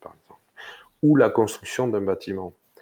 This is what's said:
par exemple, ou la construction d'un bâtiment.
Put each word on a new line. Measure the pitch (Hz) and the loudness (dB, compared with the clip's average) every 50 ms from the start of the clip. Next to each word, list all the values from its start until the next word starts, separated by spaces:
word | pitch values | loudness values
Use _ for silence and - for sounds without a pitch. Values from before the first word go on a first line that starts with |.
par | - - - | -20 -20 -20
exemple, | _ _ - - _ _ _ _ - - - - - - _ _ _ - | _ _ -20 -20 _ _ _ _ -20 -20 -20 -20 -20 -20 _ _ _ 4
ou | 147 151 | 4 6
la | 139 123 107 | 6 4 4
construction | - 120 110 101 - - - - - - 127 | 4 2 0 0 -2 -10 -14 -10 -6 -4 -2
d'un | 123 107 104 | -2 -2 -2
bâtiment. | 98 95 95 - - - 98 95 92 87 - _ _ _ _ _ | -2 -2 -4 -4 -4 -8 -8 -8 -8 -12 -14 _ _ _ _ _